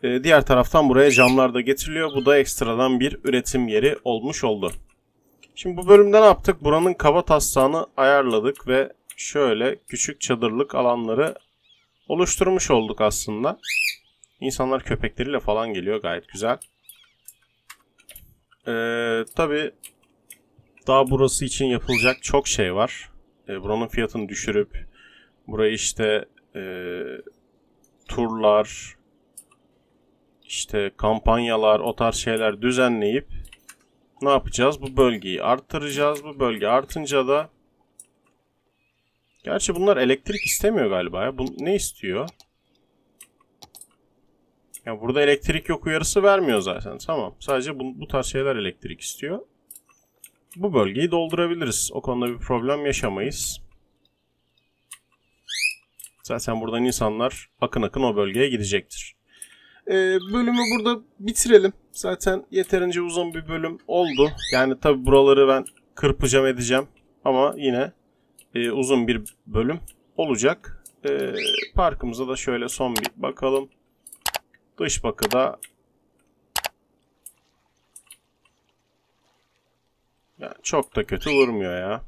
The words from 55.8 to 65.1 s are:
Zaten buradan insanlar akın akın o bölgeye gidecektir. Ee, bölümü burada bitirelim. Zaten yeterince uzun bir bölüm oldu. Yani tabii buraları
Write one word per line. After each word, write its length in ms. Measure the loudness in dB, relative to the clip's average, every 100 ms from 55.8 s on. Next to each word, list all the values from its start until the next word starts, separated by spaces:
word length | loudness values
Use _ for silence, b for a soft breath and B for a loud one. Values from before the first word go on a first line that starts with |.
| _ _ -20 _
Zaten 380 | -8 -6 -4 -4
buradan 220 | -2 0
insanlar 640 | 0 0 -2 0 -4 -4 -18 _
akın 200 | -4 -2
akın 220 | -2 0
o 120 | 0 2
bölgeye 340 | 0 2 0
gidecektir. 680 | 0 -2 -2 -4 -16 -16 _ _ B B B B B -2
Ee, 300 | 0 2 0 -2
bölümü 280 | -2 0 0 0 0
burada 260 | 0 -2 -6 _
bitirelim. 540 | -6 -2 8 8 8 -2 _
Zaten 540 | -10 -8 -4 -2 -4 -4
yeterince 500 | -4 0 0 0 -2
uzun 320 | -4 -4 -4
bir 140 | -8 -8
bölüm 300 | -6 -6 -8 -2
oldu. 440 | 0 0 4 2 2 -2
Yani 260 | 0 2 2
tabii 260 | 2 2
buraları 420 | 6